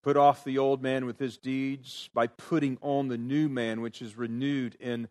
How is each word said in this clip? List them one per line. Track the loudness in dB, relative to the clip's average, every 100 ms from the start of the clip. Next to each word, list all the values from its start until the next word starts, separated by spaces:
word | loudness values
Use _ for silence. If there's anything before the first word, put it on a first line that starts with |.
Put | 4 6
off | 6 6
the | -2 2
old | 2 2
man | 0 -2
with | -2 -4
his | -6 -6
deeds | -6 -4 -4 -6 -10 -14 -4
by | 0 0
putting | -2 -2 0 0 -2
on | -2 0 0
the | -2
new | 0 0 2
man, | 0 -2 -2
which | -6 -8
is | -14 -8
renewed | -6 -2 -2 -2 -4 -6
in | -6 -6 -6